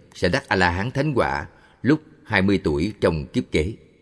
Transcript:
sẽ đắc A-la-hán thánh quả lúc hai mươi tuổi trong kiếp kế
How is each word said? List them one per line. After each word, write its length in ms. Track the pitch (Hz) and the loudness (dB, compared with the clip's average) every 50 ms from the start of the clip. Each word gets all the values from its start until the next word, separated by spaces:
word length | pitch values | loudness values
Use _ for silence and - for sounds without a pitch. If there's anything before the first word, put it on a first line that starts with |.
| - - - | -20 -20 -8
sẽ 140 | - 98 90 | -2 -2 0
đắc 180 | 87 139 - - | 0 0 -2 0
A-la-hán 440 | 104 95 92 87 85 90 101 127 | 0 2 2 2 2 0 -4 -4
thánh 220 | - 135 143 156 135 | -4 -2 -2 -2 0
quả 320 | 110 80 67 69 71 71 - - - - - _ _ | 0 0 0 -2 -4 -8 -10 -14 -20 -20 -20 _ _
lúc 200 | - 117 156 151 - - - - - | 0 0 0 0 -2 -8 -20 -20 -8
hai 180 | - 107 95 | -2 0 0
mươi 180 | 92 101 101 90 - | 2 2 2 2 0
tuổi 300 | 87 73 71 80 107 104 - | 0 -2 0 -2 -4 -2 0
trong 260 | - 95 80 78 67 - | 0 0 0 0 -4 -6
kiếp 160 | - 127 123 - | -4 -6 -4 -2
kế 220 | - 87 76 - - - - - _ _ | 0 0 0 -2 -4 -12 -18 -20 _ _